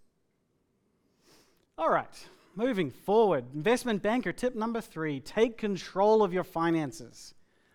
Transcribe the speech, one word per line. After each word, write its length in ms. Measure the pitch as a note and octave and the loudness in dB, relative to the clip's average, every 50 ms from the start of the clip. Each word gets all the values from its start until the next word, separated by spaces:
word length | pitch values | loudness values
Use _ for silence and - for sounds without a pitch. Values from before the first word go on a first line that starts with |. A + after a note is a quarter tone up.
| _ _ _ _ _ _ _ _ _ _ _ _ _ _ _ _ _ _ _ _ _ _ _ _ _ _ _ _ _ _ _ _ _ _ _ - | _ _ _ _ _ _ _ _ _ _ _ _ _ _ _ _ _ _ _ _ _ _ _ _ _ _ _ _ _ _ _ _ _ _ _ -2
All 100 | D#4+ D#4+ | 0 2
right, 400 | G#3+ D#3 B2 - - - - - - _ _ _ _ | 2 2 0 -2 -10 -20 -20 -20 -20 _ _ _ _
moving 340 | F#3 A3 C4 B3+ F#3+ F3 C3+ | -4 -2 0 0 0 -2 -2
forward. 640 | A#2+ - - - G3 A3 A3+ G3+ E3+ C#3 A#2+ B2 C3 | -4 -6 -2 2 4 4 4 4 2 0 -2 -6 -8
Investment 480 | D3+ D3+ G#3 B3 B3 - B3 A3 F#3+ - | -4 0 0 0 2 0 -2 -2 -2 0
banker 300 | G#3 A3+ B3+ G#3+ F3+ E3 | 0 0 0 -2 -4 -4
tip 240 | - - B3 B3 | -4 -4 -4 -4
number 240 | G#3+ G#3+ A#3 A3+ A#3 | -4 -4 -4 -4 -6
three, 400 | - - - D#3+ D#3+ D#3 C#3+ C3+ | -8 -8 -8 -6 -4 -4 -4 -6
take 360 | - - - G#3 A3+ B3+ A3 | -8 -6 0 2 2 2 2
control 680 | - - G#3+ G3+ E3 - - - F#3 G3 G#3+ A3 A3 G#3+ | -2 -4 -4 -4 -4 -6 -6 0 2 4 6 6 6 4
of 80 | F#3+ F3 | 2 2
your 100 | F#3 F3 | -2 -4
finances. 880 | - - E3 E3 E3+ E3 E3 D#3 C3+ A2 - B2 A2+ - - - - - - _ _ _ _ _ _ _ | -4 -4 -2 0 0 2 0 -2 -4 -6 -12 -16 -18 -20 -20 -20 -20 -20 -20 _ _ _ _ _ _ _